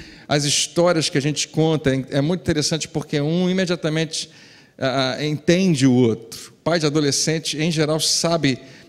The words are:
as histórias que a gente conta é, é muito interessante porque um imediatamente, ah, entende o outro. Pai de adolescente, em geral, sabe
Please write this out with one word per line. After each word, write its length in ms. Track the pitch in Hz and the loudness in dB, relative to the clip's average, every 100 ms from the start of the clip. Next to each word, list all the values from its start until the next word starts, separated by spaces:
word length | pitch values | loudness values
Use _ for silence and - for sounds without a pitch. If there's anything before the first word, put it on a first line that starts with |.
| - - - | -18 -16 -4
as 160 | 147 | -2
histórias 640 | 143 - - - 175 165 143 | 0 -2 -2 2 2 2 0
que 100 | 147 | 0
a 40 | |
gente 260 | 135 147 - | -2 -2 -4
conta 460 | - 160 156 143 | 0 2 2 0
é, 100 | 131 127 | -2 -2
é 80 | 143 | -2
muito 200 | 147 180 | 0 -2
interessante 480 | 175 151 143 160 - | -2 -2 -2 -4 -6
porque 320 | 160 - 151 | -8 -4 -4
um 300 | 143 170 180 | -2 0 0
imediatamente, 800 | 185 180 175 160 156 160 - - - - - - - | 0 -2 -2 -2 -2 -4 -6 -10 -14 -20 -20 -20 -6
ah, 400 | 131 127 131 123 | -2 0 -2 -2
entende 680 | 151 151 - 175 190 143 131 | -4 -2 2 2 4 4 4
o 60 | |
outro. 600 | 123 120 107 - - - - | 6 4 2 -6 -16 -18 -8
Pai 140 | - 175 | -2 0
de 80 | 151 | 0
adolescente, 720 | 151 147 135 - 160 - 143 | 0 0 0 -2 -2 -4 -4
em 120 | 156 | -2
geral, 300 | 156 147 156 | 0 0 0
sabe 580 | - - 165 170 143 123 - - | 0 0 0 0 0 -2 -6 -20